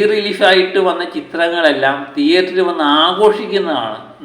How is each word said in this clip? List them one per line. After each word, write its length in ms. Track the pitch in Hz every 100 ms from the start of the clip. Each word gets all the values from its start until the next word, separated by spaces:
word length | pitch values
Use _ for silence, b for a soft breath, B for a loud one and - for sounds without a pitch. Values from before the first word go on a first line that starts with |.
| 208
റിലീഫായിട്ട് 680 | 214 208 185 202 190 185 202 180
വന്ന 160 | 175 170 156
ചിത്രങ്ങളെല്ലാം 800 | 143 165 170 170 160 135 135 139 - 147
തിയേറ്ററിൽ 440 | 143 180 180 185 180
വന്ന് 160 | 165 147 147
ആഘോഷിക്കുന്നതാണ് 960 | 170 185 214 208 202 190 170 139 113 110 - -